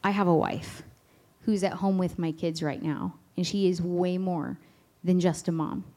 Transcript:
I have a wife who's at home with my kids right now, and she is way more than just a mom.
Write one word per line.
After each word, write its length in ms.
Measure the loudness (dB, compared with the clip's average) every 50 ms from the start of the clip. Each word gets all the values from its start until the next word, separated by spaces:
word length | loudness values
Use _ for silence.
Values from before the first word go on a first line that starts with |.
I 80 | 0 0
have 160 | 2 2 4
a 80 | 4 4
wife 480 | 4 4 0 -2 -6 -8 -12 -14 -16 -18 -20 -20 _ _ _ _ _ _ _ _ _
who's 200 | -2 0 0 2 0
at 100 | -2 -2
home 240 | 0 0 2 2 2
with 200 | 0 -2 -2 -2
my 140 | -4 -4
kids 300 | -2 -2 -2 -4 -2 -2
right 200 | -4 -4 -4 -2
now, 320 | -4 -4 -4 -2 -4 -8 -8 -10 _ _ _
and 100 | -4 -2
she 220 | -2 0 2 2 2
is 120 | 2 2
way 380 | 0 0 0 2 2 2 0 0
more 400 | -2 -2 -2 -2 -4 -6 -8 -10 -14 -20 _ _ _ _ _ _
than 180 | 0 2 4 4
just 280 | 4 2 2 2 -2 -2
a 40 |
mom. 320 | -2 -2 -2 -4 -4 -8 -10 -12 -18